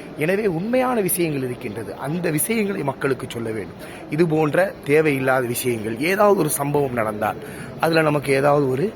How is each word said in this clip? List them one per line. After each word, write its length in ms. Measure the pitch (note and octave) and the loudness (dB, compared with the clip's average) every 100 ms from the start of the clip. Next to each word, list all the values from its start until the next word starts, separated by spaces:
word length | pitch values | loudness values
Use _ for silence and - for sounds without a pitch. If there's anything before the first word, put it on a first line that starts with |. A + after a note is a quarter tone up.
| - - | -14 -4
எனவே 280 | D#3 G3 A3 | 0 0 0
உண்மையான 480 | D#3+ G#3 B3+ B3+ A#3+ | -2 0 0 0 0
விஷயங்கள் 420 | F3+ - E3 C#3+ | 0 0 0 -2
இருக்கின்றது, 480 | B2+ B2 A#2+ G#2 G2 - | -4 -6 -8 -8 -8 -8
அந்த 300 | C#3 F3 E3+ | -6 -2 -2
விஷயங்களை 520 | D3+ - A3+ G3+ G3 | -2 0 0 0 -2
மக்களுக்கு 420 | C#3 C3 C#3 B2+ B2+ | -4 -2 -2 -2 -4
சொல்ல 220 | A#2+ A2+ | -6 -6
வேண்டும். 300 | A2 F2+ - - - - | -6 -8 -12 -16 -16 -6
இது 120 | D#3 F3 | 0 2
போன்ற 300 | D#3 D#3 E3 F#3+ - - | 2 2 2 0 -2 2
தேவையில்லாத 600 | D3+ D#3 C3+ C3 C3 A#2+ | 4 4 2 2 2 0
விஷயங்கள், 480 | A#2+ B2+ A#2 G2 F2+ | -2 -2 -2 -4 -2
ஏதாவது 380 | D#3 G3 G#3 G3 | -2 4 4 6
ஒரு 120 | D3+ | 2
சம்பவம் 460 | - C#3+ D3 C#3 A#2+ | 0 0 0 0 0
நடந்தால் 400 | G#2+ G#2 G#2 - - - - - | -2 0 -2 -2 -10 -14 -12 -2
அதுல 220 | D#3+ D#3+ | 2 4
நமக்கு 280 | D#3 D3 C#3 | 4 2 2
ஏதாவது 320 | C3+ C#3+ D3 C3+ | 4 4 4 4
ஒரு 180 | C3 G3+ | 0 -2